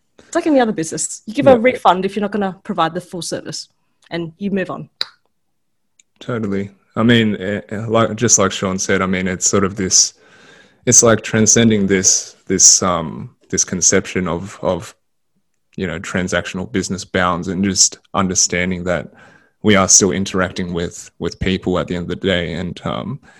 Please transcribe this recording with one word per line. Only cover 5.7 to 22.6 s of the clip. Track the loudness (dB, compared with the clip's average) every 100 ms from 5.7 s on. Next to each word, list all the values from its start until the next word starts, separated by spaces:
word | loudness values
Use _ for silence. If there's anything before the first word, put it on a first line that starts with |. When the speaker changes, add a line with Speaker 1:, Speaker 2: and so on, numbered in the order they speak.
| _ _ _ _ -14
Speaker 2:
Totally. | -6 -4 -2 -4 -6 _ _
I | 0
mean, | 6 6 4 0
eh, | -4 -6 -6
eh, | -8 0
like, | 2 2
just | 0 0 2
like | 0
Sean | 0 -4 -4
said, | -2 0
I |
mean, | 0 -2 -4
it's | -4 -2
sort | 0
of | 0
this, | -2 0 2 0 -4 _ -20 -20 -20 _ _
it's | 2 6
like | 6 4
transcending | 2 2 4 4 4 4 2
this, | 2 2 0 -4 -12
this, | -4 2 4 4
um, | 2 -2 -4 -10 -14 _ -6
this | -4
conception | -2 -2 2 2 0 -4 -4
of, | -4 -8 -6
of, | -4 -4 -6 -20 _ _ _ _ _ _ _
you | -8 -6
know, | -6
transactional | -6 -4 -2 -4 -4 -8 -6
business | -4 -4 -6
bounds | -4 -2 0 -2 -4
and | -2
just | 0 2 0 -2 _
understanding | -2 0 0 0 0 -2 -2
that | -2 -4 -6 -18 -20 _ _ _
we | 4
are | 4 6
still | 4 4
interacting | 0 -2 -2 -2 -4 -6
with, | -4 -6 -8 -18 -8
with | -8 -4
people | -2 -2 0 -2
at | -2
the |
end | -6
of | -6
the | -4 0
day. | 0 -2
And, | -6